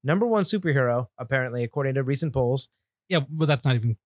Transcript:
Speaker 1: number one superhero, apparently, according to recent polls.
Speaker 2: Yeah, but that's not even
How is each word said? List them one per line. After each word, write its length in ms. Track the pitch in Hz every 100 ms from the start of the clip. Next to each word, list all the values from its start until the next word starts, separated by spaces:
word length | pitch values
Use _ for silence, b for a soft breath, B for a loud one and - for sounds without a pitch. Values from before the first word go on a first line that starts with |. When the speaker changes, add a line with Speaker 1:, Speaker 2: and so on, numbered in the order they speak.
Speaker 1:
number 220 | 131 180
one 200 | 233 220
superhero, 640 | 190 214 175 139 123 120 123 -
apparently, 440 | 120 135 127 123
according 300 | 120 147 135
to 80 | 135
recent 320 | 131 139 160
polls. 360 | 131 123 135 - _ _ _ _
Speaker 2:
Yeah, 120 | 180 139
but 160 | 156
that's 200 | 156 143
not 100 | 139
even 220 | 120 117 107